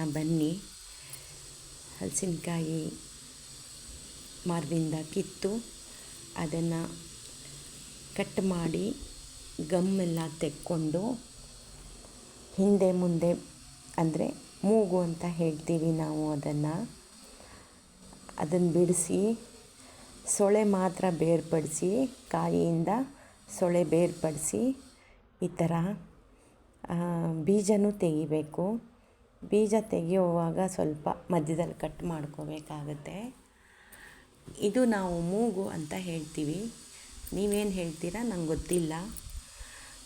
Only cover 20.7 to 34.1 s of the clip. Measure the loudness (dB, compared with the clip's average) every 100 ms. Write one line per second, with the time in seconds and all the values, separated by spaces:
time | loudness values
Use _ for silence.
20.7 | 4 4 2 0 4 4 4 4 0 0
21.7 | 0 2 2 0 -2 -4 0 2 4 4
22.7 | 2 2 0 -2 -8 -20 -20 -14 0 4
23.7 | 4 6 6 4 2 -2 -2 -2 2 2
24.7 | 0 -8 -20 -20 -20 _ -6 -4 0 2
25.7 | 2 0 -4 -10 -20 -20 -20 -20 _ -20
26.7 | _ -4 -2 0 0 0 0 4 4 6
27.7 | 4 4 4 2 2 0 0 -2 -2 -2
28.7 | -2 -8 -20 _ _ -20 -16 0 4 6
29.7 | 4 2 -2 2 4 4 4 2 0 0
30.7 | 2 0 0 -4 -4 0 0 2 0 -2
31.7 | -4 -8 -6 -6 -4 -6 -8 -8 -10 -10
32.7 | -10 -8 -8 -8 -10 -10 -14 -20 _ -20
33.7 | -20 -20 -20 -20